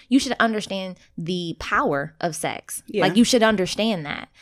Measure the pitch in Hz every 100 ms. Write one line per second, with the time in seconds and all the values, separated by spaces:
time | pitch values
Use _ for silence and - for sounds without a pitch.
0 | - 262 262 240 226 214 - 196 185 180
1 | _ - 165 180 170 156 - 208 269 143
2 | 151 - 175 156 151 - - - - 214
3 | 180 185 233 254 220 214 185 - 220 196
4 | 147 - - _